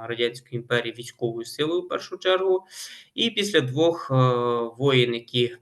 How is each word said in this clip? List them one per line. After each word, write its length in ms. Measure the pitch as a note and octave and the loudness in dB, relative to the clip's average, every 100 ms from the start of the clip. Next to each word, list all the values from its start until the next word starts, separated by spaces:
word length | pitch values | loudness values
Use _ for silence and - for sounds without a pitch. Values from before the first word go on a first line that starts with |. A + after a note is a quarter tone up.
| A2+ | -8
Радянської 480 | A#2 A#2+ C3 - A#2+ | -2 -2 -2 -10 -10
імперії 380 | A#2 A#2+ A#2 A2+ | -2 -2 -2 -8
військовою 480 | A#2+ - A#2 A#2 A#2 | -14 -6 -6 -4 -8
силою 360 | - D3+ F3 | -4 -2 -2
в 60 | F3+ | -2
першу 300 | - - F3+ | -6 -8 -4
чергу. 480 | F#3 F#3 F#3+ F#3 - - - - - - | 0 2 2 0 -2 -14 -16 -18 -14 -4
І 140 | A3+ | -2
після 320 | G#3+ G3+ G3 | -2 0 2
двох, 500 | B2+ C3 E3 E3 - | 2 2 2 0 0
е, 40 | C3 B2+ B2 A#2+ A#2+ A#2 A#2 | 4 4 4 0 -2 -4 -2
воєн, 360 | C#3 C3 A#2+ | 4 4 4
які 420 | A#2 A#2 B2 A#2+ - | 0 -4 0 0 -2